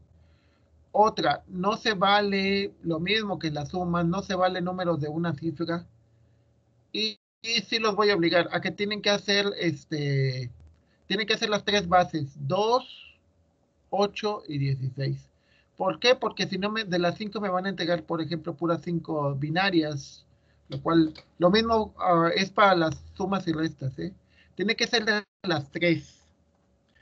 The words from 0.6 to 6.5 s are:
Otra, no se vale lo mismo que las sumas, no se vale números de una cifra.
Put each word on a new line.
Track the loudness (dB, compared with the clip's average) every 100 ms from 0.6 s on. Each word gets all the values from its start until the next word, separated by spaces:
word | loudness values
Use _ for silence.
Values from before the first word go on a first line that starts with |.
| _ _ _
Otra, | 4 4 4 0 0 -4
no | -2 -2 0
se | -2
vale | 2 4 4 4 0 0 0 -2 -6
lo | -4 -2
mismo | 0 0 0 -4
que | -4
las | -4 -6
sumas, | -4 -2 0 0
no | 0
se | -4 0
vale | 0 0
números | -4 -2 -2 -2
de | -2
una | -4 -4
cifra. | -2 -6 -4 -6 -6 -8 _ _ _ _ _ _